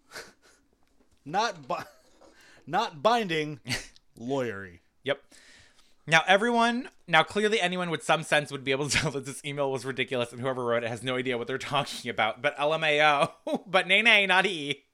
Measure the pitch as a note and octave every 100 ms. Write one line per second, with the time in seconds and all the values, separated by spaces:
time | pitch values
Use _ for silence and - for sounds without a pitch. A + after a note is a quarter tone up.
0 | _ - - _ _ _ _ _ _ _
1 | _ _ C#3 F3+ A3+ F3 C3 E3+ - -
2 | _ _ - _ - - - F3 A3+ D#3
3 | G3+ A#3+ G3+ D#3+ D3+ C#3+ A#2+ B2 - -
4 | _ - A#2 C3+ A#2+ G2 F#2+ E2+ _ _
5 | B2+ C#3 _ - - - - _ _ _
6 | - D#3+ D#3+ F#3+ A3+ A#3 A#3 A#3+ E4 -
7 | - D#3+ D#3+ G3+ G#3+ G#3+ F3+ F3+ F3 D#3
8 | - D#3+ D#3 D3+ C#3 C#3 C3 C3+ D3 -
9 | D#3 C#3 B2+ C3 D3+ C#3+ C#3 C3 B2+ B2+
10 | B2+ B2+ A#2+ B2 C3+ B2+ A#2+ A#2 A2+ A#2
11 | B2+ B2+ B2+ A#2+ A#2 C3+ - D3 C#3+ -
12 | A#2+ A2 A2 - C#3+ C3+ D3 D#3+ D#3 D3
13 | D3+ C#3+ E3 - - D4 - F#3 F3 G3
14 | A3+ G#3+ F#3+ F#3 F#3+ E3+ C#3+ C#3+ _